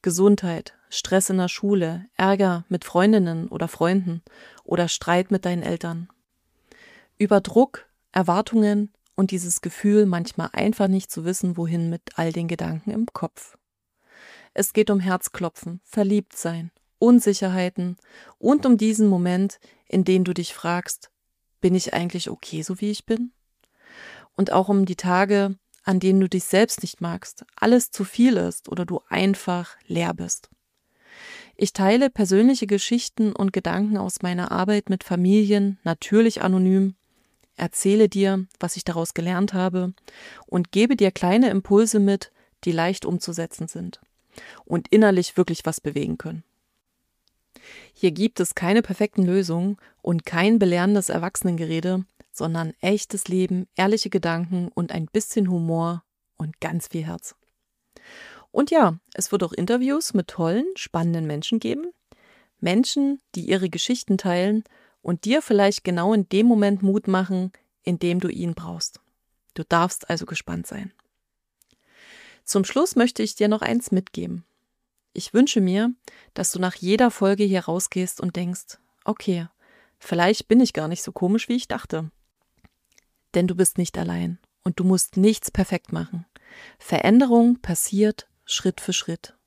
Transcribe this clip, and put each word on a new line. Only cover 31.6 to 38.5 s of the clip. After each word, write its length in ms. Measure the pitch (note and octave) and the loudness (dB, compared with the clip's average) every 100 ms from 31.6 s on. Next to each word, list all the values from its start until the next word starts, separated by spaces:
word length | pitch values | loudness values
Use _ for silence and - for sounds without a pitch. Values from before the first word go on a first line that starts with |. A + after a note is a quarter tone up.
| G#3 | -4
teile 360 | - F#3+ A#3 C#4 | 2 4 4 2
persönliche 580 | - F#3+ F#3+ A#3+ C4 G3+ | 2 2 6 6 4 0
Geschichten 640 | G3+ - A#3+ - - G#3+ | -2 0 -2 -2 -2 -2
und 200 | - F#3+ | 0 -2
Gedanken 440 | F#3+ F3+ F3 G#3+ G#3 | -2 -2 -2 0 -2
aus 240 | F#3+ - | -2 -4
meiner 300 | F3+ F3 F3+ | -4 -4 -2
Arbeit 380 | F3+ F#3 G#3 - | -2 0 0 -2
mit 140 | F#3+ | -6
Familien, 760 | - F3+ F3+ G#3 G3+ G#3 G3+ F#3+ | -2 0 4 4 4 2 0 -2
natürlich 580 | E3+ E3 - G#3 A3+ - | -6 -6 2 4 4 2
anonym, 540 | - F#3 F#3 F#3+ G3 F#3 _ _ _ _ _ | 0 2 4 4 2 -4 _ _ _ _ _
erzähle 540 | - - - F#3+ G#3 G#3 | -8 -6 -2 2 4 4
dir, 380 | G3 G3 F#3+ F#3 | 4 0 0 -6